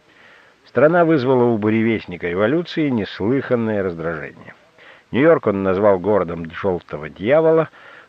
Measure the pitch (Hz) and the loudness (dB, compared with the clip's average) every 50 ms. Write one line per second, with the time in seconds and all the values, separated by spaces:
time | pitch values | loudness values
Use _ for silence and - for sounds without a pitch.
0 | _ _ _ _ - - - - _ _ _ _ _ _ - 120 131 156 170 175 | _ _ _ _ -20 -20 -20 -20 _ _ _ _ _ _ 0 2 2 4 4 4
1 | 170 160 165 151 120 127 135 127 120 120 117 107 104 107 107 113 110 113 113 101 | 4 4 2 2 2 2 2 4 4 2 2 2 0 0 0 2 0 0 -2 -2
2 | - - 90 85 87 87 85 92 104 110 139 170 175 - - 170 160 147 127 117 | -4 -8 -12 -10 -8 -6 -2 0 0 0 0 -2 -4 -4 -4 -4 -2 -2 -2 -2
3 | 98 - - - 92 107 127 139 123 - 127 120 113 110 110 104 95 95 87 82 | -4 -4 -6 -4 -2 -2 0 -2 0 -2 -2 -2 0 -2 -2 -2 -2 -4 -4 -6
4 | 80 82 85 78 71 69 - - - - - - _ _ _ _ - - - - | -6 -6 -8 -8 -10 -14 -16 -18 -20 -20 -20 -20 _ _ _ _ -20 -20 -20 -20
5 | _ _ - 104 139 165 165 143 - 117 98 98 95 95 92 92 104 107 101 92 | _ _ -2 2 4 4 4 4 2 0 0 0 0 0 0 2 4 4 2 2
6 | 87 98 107 98 90 82 85 85 82 80 85 - - 98 90 85 - - - 73 | 2 0 0 0 0 -2 -4 -8 -10 -12 -12 -6 -4 -4 -4 -4 -6 -10 -12 -12
7 | 76 78 71 - 90 110 135 160 160 160 160 160 156 - - - - - - - | -12 -14 -12 -8 -2 0 2 2 4 4 2 2 0 -2 -6 -16 -20 -20 -20 -20
8 | - | -20